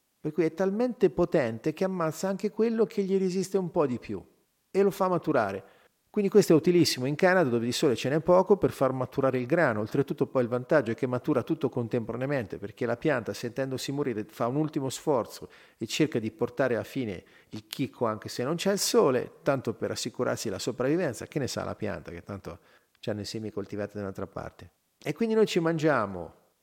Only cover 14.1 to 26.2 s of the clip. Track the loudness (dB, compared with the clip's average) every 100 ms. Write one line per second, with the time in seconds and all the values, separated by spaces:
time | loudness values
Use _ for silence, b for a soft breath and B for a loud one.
14.1 | -4 -6 -4 -2 0 -2 -2 -6 -6 0
15.1 | 0 0 -8 -18 B B B -6 0 0
16.1 | 0 -4 -4 -4 0 0 0 -4 -6 -6
17.1 | -8 -12 b b -16 -12 -6 -6 -2 -4
18.1 | -4 -8 -6 -4 -2 -2 0 2 4 4
19.1 | 2 -2 -6 -2 -2 -2 -4 -6 -6 -8
20.1 | -4 -4 -2 -4 -6 -6 -2 -2 0 -2
21.1 | -6 -8 -6 -4 -4 -6 -6 -6 -8 -10
22.1 | -14 -12 -12 -12 -16 b b b _ -8
23.1 | -6 -6 -8 -8 -10 -8 -8 -8 -6 -8
24.1 | -8 -10 -10 -12 -14 -20 _ _ _ -8
25.1 | -4 0 2 2 2 0 2 2 2 0
26.1 | -6